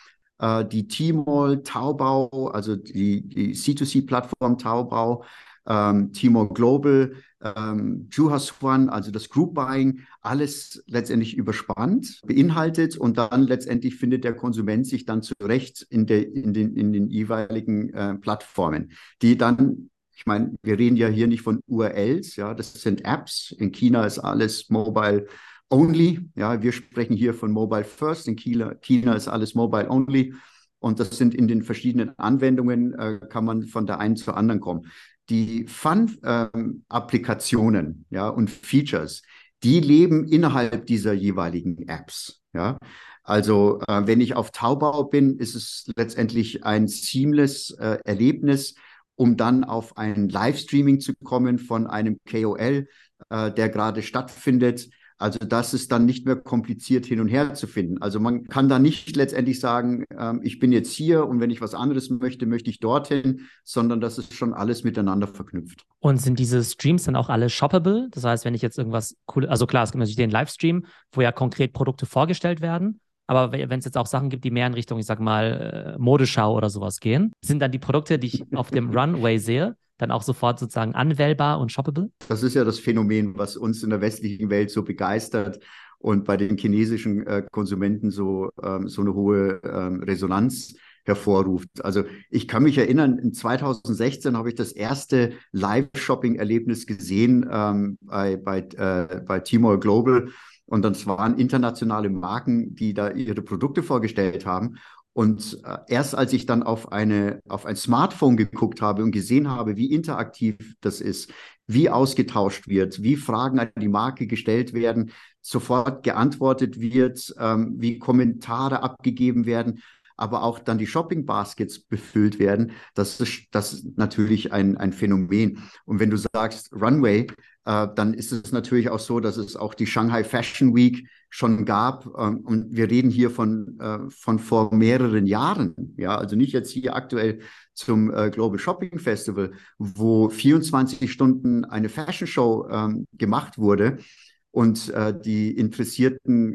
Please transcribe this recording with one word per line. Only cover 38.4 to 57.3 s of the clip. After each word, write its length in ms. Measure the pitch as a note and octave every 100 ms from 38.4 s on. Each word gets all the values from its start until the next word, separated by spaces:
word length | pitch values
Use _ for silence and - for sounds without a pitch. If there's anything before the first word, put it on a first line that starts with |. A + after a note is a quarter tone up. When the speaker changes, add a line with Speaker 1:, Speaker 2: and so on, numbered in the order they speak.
| G#2
Speaker 1:
Features, 720 | - - C3+ C#3+ F2+ D2+ - _ - _ _
die 160 | A#2 E3+
leben 480 | C#3+ D3+ F3 D#3 D#3
innerhalb 600 | D#3 E3 C3 A#2 A2+ -
dieser 260 | A2+ G#2
jeweiligen 760 | G2 G2+ F#2+ E2+ F2 F2 E2 -
Apps, 560 | D#2+ - - - - _
ja. 240 | E2 G#2 C3+ - - - -
Also, 560 | - G#2 G#2 G#2 G2+ - -
äh, 160 | G2+ G2+
wenn 140 | A#2
ich 140 | B2
auf 160 | A#2 A2
Taobao 540 | - A#2 C#3 D3+ D3
bin, 340 | C#3 C#3+ C#3 C3+
ist 160 | A2+
es 340 | A#2 - - - A#2
letztendlich 680 | A#2 - A2 A#2 A2+ -
ein 240 | - G#2+ G#2+
seamless, 840 | - - C3 C#3+ D3 C#3 C#3 - -
äh, 200 | A2+ G#2+
Erlebnis, 680 | - G2 B2 - C#3+ C#3 C#3 - - - _
um 220 | - A#2+ A#2
dann 260 | A#2 B2+
auf 340 | B2+ A2+ G#2+ -
ein 320 | G#2+ G#2 G2+
Livestreaming 720 | G#2 A#2 D3+ - C#3+ C#3+ C#3
zu 160 | C3+ C3+
kommen 360 | - B2+ B2+ B2
von 280 | B2 A2+ A2+
einem 320 | G#2+ A2 A2 -
K 180 | A2+
O 120 | A2 G2+
L, 320 | A#2 C#3 C#3 _ _ _ -
äh, 220 | A2+ G#2+
der 160 | G#2 A2
gerade 340 | A2 G#2+ G#2+
stattfindet. 880 | G#2+ B2+ B2+ - - B2+ B2 A#2+ - _ _ -
Also 200 | G#2 A2
das 340 | G#2 A#2 A#2+
ist 200 | C3 -
dann 120 | A#2+
nicht 220 | A#2 C3 C3+
mehr 80 |
kompliziert 720 | B2+ - A#2+ A2+ G#2+ - B2+ B2
hin 140 | A2+
und 80 |
her 260 | A2